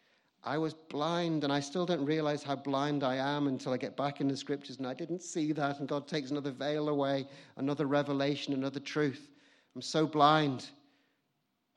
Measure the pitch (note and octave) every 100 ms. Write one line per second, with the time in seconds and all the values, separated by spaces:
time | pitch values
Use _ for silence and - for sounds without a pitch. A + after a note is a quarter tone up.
0 | _ _ _ _ A#2 D3 D#3+ D#3 - C#3+
1 | D#3 E3+ E3+ D#3 C#3+ C#3+ C#3 F#3 F3 E3
2 | C#3 D#3 D3+ D3 C#3+ C#3 C#3+ C3+ D3 C#3+
3 | C3+ C3 C#3 D3 C#3+ B2+ C3+ B2+ C3+ -
4 | C#3 C#3 C#3 C#3 - C#3 - B2 B2+ C#3
5 | E3 F3+ - F3 D3+ D3+ C#3+ C#3 C#3 C#3+
6 | C3+ D#3 C3 D3 C#3 B2 C#3+ D3+ D3+ C#3+
7 | C#3 C#3 C3 - - - C#3 C#3+ C#3 C#3+
8 | C#3 C#3 C#3 C#3+ - C3+ C3+ C3 - D3+
9 | D3 B2 - - - _ _ B2+ - D#3+
10 | D#3 D3+ D3 D#3 D3 B2 - - _ _
11 | _ _ _ _ _ _ _